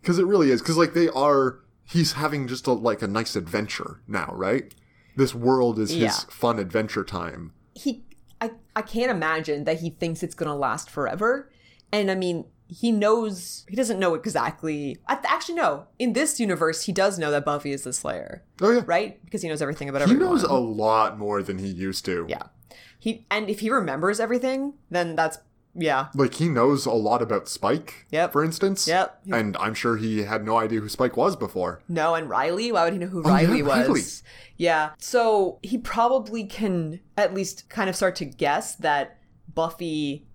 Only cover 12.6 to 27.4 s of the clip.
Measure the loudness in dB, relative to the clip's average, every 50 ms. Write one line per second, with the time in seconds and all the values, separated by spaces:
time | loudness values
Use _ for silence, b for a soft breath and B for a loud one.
12.6 | _ _ -8 -2 0 2 2 4 6 6 4 4 2 -2 -4 -8 -10 -12 -14 -14
13.6 | -14 -8 -2 0 0 0 2 2 2 2 2 0 -2 -2 -2 0 0 -2 -4 -4
14.6 | -6 -4 -4 -4 -4 -6 -8 -8 _ -4 -4 -2 0 -2 -2 -2 -2 -6 -2 0
15.6 | 0 0 0 -2 -8 _ _ _ -2 0 2 2 0 0 0 -2 0 0 0 2
16.6 | 0 0 0 -2 -4 -2 0 2 2 2 2 0 -2 0 0 0 0 0 -2 -2
17.6 | -4 -6 -6 -6 -6 -6 -8 -6 -4 -6 -6 -6 -8 -12 -14 -16 _ _ _ 2
18.6 | 4 4 4 4 4 2 0 0 0 -2 -8 _ -14 -10 -8 -6 -6 -4 -4 -4
19.6 | -4 -4 -4 -6 -8 -4 -2 2 4 6 6 6 6 4 2 2 2 2 2 2
20.6 | 2 0 -2 0 2 4 6 6 4 2 0 -4 -4 -2 -2 -2 -2 -2 -6 -6
21.6 | -6 -6 -6 -4 -4 -4 -4 -4 -4 -4 -4 -4 -4 -6 -8 -8 -10 -16 _ _
22.6 | -20 B B B B B B B -6 -6 -6 -6 -6 _ -4 -2 -2 -4 -4 -4
23.6 | -2 0 0 0 0 -2 -4 -2 0 0 0 0 0 0 0 0 0 -2 -2 -2
24.6 | -4 -6 -8 -12 _ _ -2 -2 -2 0 0 0 0 -2 -2 -8 _ _ _ _
25.6 | _ _ _ -2 0 0 0 0 -2 -4 0 0 0 0 2 0 0 0 4 4
26.6 | 4 4 4 2 0 0 0 0 2 2 2 0 0 0 -2 -2